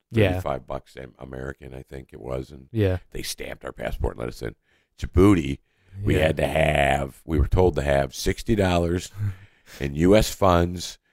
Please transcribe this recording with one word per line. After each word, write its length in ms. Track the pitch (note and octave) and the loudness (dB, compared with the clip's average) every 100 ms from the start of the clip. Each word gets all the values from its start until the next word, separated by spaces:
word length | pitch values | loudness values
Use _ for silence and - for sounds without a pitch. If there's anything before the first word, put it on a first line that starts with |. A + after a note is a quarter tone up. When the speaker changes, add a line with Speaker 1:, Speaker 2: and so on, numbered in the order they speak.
| _ | _
Speaker 1:
Yeah. 200 | A2+ G2 | 0 0
Speaker 2:
thirty-five 340 | F2+ D2+ C2 B1+ | 0 -4 -6 -8
bucks 300 | C2+ - - | -14 -14 -18
Am-, 180 | B1+ - | -18 -18
American, 560 | C2 C2 C2+ C2+ C2+ | -16 -12 -12 -14 -16
I 80 | C2 | -18
think 260 | C2 C2+ C2 | -16 -18 -18
it 80 | - | -16
was, 300 | A#1 B1+ C2 | -10 -10 -10
and 180 | C#2 C2 | -16 -10
Speaker 1:
Yeah. 260 | A2+ G2 F#2 - | -2 0 -2 -6
Speaker 2:
they 100 | - | -12
stamped 420 | - - - - | -10 -10 -12 -14
our 80 | C2 | -14
passport 420 | - A#1 - - | -10 -8 -4 -4
and 60 | G1+ | -4
let 80 | A#1+ | -10
us 140 | - | -8
in. 120 | A#1+ - _ _ _ - | -10 -12 _ _ _ -12
Djibouti, 600 | - F2+ G2 F#2+ C#2 C2+ _ _ _ G2 | -2 6 6 6 2 -6 _ _ _ -8
we 120 | G2+ D2+ | 0 2
Speaker 1:
Yeah. 100 | D#2+ | 2
Speaker 2:
had 100 | D2+ | 2
to 80 | C#2+ | 0
have, 720 | D2+ D2+ D2 C#2 C#2 C#2 - | 0 2 2 2 0 -2 -10
we 140 | - D#2 | -4 0
were 80 | - | 2
told 300 | F2 F#2 D2 | 4 4 2
to 60 | |
have 320 | C#2+ C#2 C2+ | 0 0 0
sixty 400 | - - F#2+ - | -4 -4 -4 -2
dollars 560 | G#2+ F#2 F2 E2+ F2+ - G#2 G#2 F#2 | 0 2 2 0 -2 -4 -8 -6 -8
Speaker 1:
<laughs> 360 | - _ _ - | -14 _ _ -8
Speaker 2:
in 140 | C#2 | -6
U 200 | C#2+ F2+ G#2 | 2 6 6
S 180 | - | 4
funds, 640 | - F#2+ F2 F2 F2+ - - _ | 2 2 4 2 -4 -12 -16 _